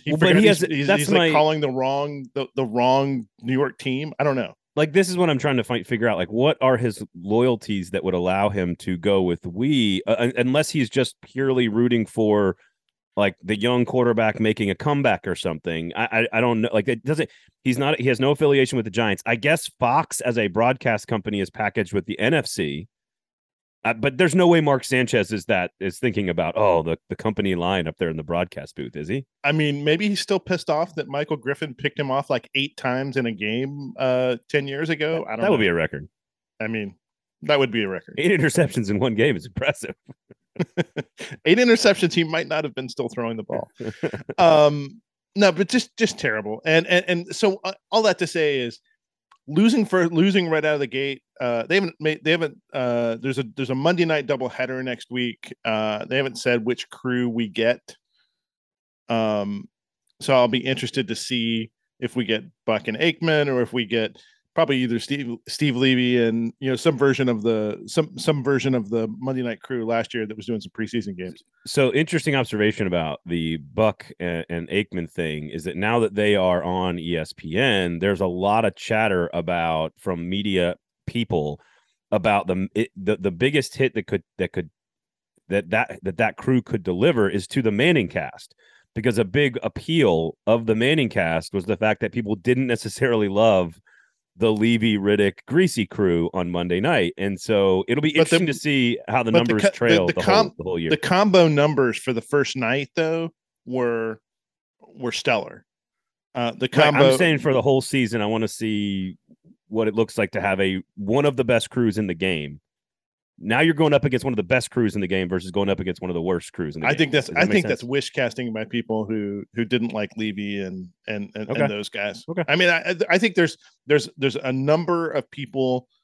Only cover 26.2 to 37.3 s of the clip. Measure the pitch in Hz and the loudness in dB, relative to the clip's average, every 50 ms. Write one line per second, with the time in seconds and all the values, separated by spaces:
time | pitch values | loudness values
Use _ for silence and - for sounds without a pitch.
26.2 | 98 90 85 85 80 85 - 95 107 95 87 82 78 82 82 - _ _ 90 - | -2 0 0 0 -2 -2 0 2 4 4 4 4 2 0 -4 -4 _ _ -10 -4
27.2 | - 110 101 - 101 98 90 87 85 92 98 92 82 80 - - 90 82 80 80 | -4 -2 -2 0 0 0 0 0 0 0 0 0 -2 -4 -4 -4 -4 -4 -2 -6
28.2 | 76 76 85 87 87 - - 69 69 - _ 76 67 60 - 73 76 82 113 135 | -6 -4 -2 -2 -2 -4 -6 -12 -14 -14 _ -12 -12 -10 -10 -10 -6 -6 -6 -6
29.2 | 131 - _ _ - 139 151 156 151 147 143 143 147 151 156 180 214 208 202 - | -6 -10 _ _ -4 -2 0 0 0 0 -2 0 0 0 2 2 2 -2 -2 -2
30.2 | - - 196 185 - - 180 165 - - 151 156 170 196 156 156 139 135 139 143 | -2 -2 -4 -4 -2 -4 -4 -4 -2 -2 -2 -2 -2 -4 -6 -10 -8 -6 -6 -6
31.2 | 151 - 156 127 - 135 139 - 160 143 120 - - 139 - - 143 135 131 139 | -4 -4 -6 -6 -4 -6 -6 -6 -8 -10 -8 -6 -6 -6 -4 -4 -4 -2 -2 -4
32.2 | 143 - 135 120 - _ - 135 139 139 - - - 127 127 131 135 139 123 135 | -2 -2 -4 -4 -4 _ -6 -4 -4 -6 -8 -6 -4 -4 -2 -2 -4 -4 -4 -2
33.2 | 120 117 107 90 104 107 113 123 135 139 143 143 139 123 - - 131 127 127 127 | -2 -2 -4 -4 -4 -4 -4 -4 -4 -6 -8 -12 -14 -14 -8 -4 -2 0 0 0
34.2 | 127 127 123 120 - - - 143 139 139 139 143 160 160 160 143 151 156 160 165 | 0 -2 -2 -4 -6 -4 -2 -2 -2 -2 -6 -6 -4 -4 -2 -2 -2 -2 -2 -4
35.2 | - - 110 113 185 208 175 120 104 90 85 82 80 - 73 71 76 - _ _ | -4 -6 -4 -2 2 2 2 4 4 2 2 2 0 -2 -4 -8 -12 -14 _ _
36.2 | _ _ _ _ _ _ _ - 110 110 113 110 104 98 - _ _ _ _ _ | _ _ _ _ _ _ _ -10 -8 -6 -6 -6 -8 -10 -12 _ _ _ _ _
37.2 | _ _ | _ _